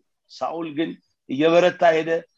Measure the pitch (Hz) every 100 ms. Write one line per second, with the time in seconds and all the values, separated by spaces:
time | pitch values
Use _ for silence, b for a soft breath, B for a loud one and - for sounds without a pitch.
0 | _ _ _ - 131 160 165 143 160 -
1 | _ _ _ 131 156 170 180 175 170 160
2 | 160 165 -